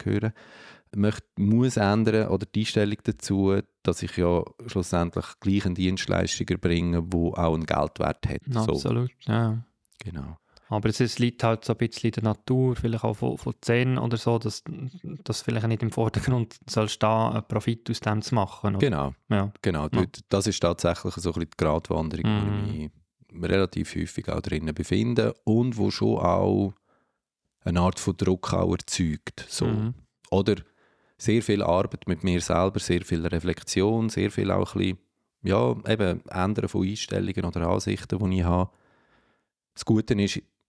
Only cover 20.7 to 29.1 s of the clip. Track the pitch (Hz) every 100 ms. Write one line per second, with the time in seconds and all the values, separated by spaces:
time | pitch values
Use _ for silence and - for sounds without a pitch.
20.7 | 85 85 85 87 - 87 85 82 - 78
21.7 | 80 - 80 80 78 110 104 101 101 101
22.7 | 76 113 - _ _ _ 85 87 95 95
23.7 | 92 78 82 82 - - 80 - 78 78
24.7 | 78 87 101 117 117 113 - - 110 127
25.7 | 113 101 - 107 110 90 90 95 101 98
26.7 | - _ _ _ _ _ _ _ _ -
27.7 | 87 92 - - 90 92 92 - 90 90
28.7 | 90 - - 85